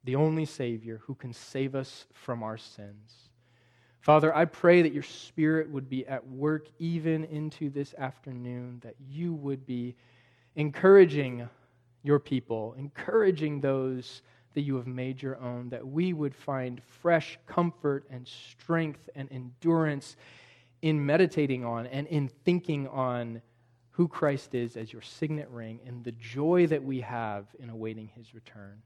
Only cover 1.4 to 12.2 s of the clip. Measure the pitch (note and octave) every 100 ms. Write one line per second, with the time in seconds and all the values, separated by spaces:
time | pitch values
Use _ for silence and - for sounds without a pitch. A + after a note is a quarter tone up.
1.4 | - C3 C3+ C3+ B2+ - - - - A#2+
2.4 | A2 A2 - - G2+ G2+ G#2+ _ _ _
3.4 | _ _ _ _ _ _ - D3+ D#3 D3+
4.4 | E3+ - F3 F3 E3 C#3+ - - - -
5.4 | D#3 D#3+ D#3 C#3+ C3 C3 B2+ C3 C3 B2+
6.4 | D3 D#3 D3+ _ E3 E3+ D#3+ D#3+ D#3 D3+
7.4 | D#3 - D3 C#3+ C#3+ - C3+ - - B2
8.4 | B2 B2 B2 B2 A#2+ - C3+ C#3+ F3 D#3+
9.4 | C#3+ C3+ C3 B2 A#2+ B2 _ _ _ _
10.4 | _ D#3 D3+ C#3 F#3+ G3 F3 D3 C3 B2
11.4 | A#2+ _ _ _ _ _ C#3+ C#3+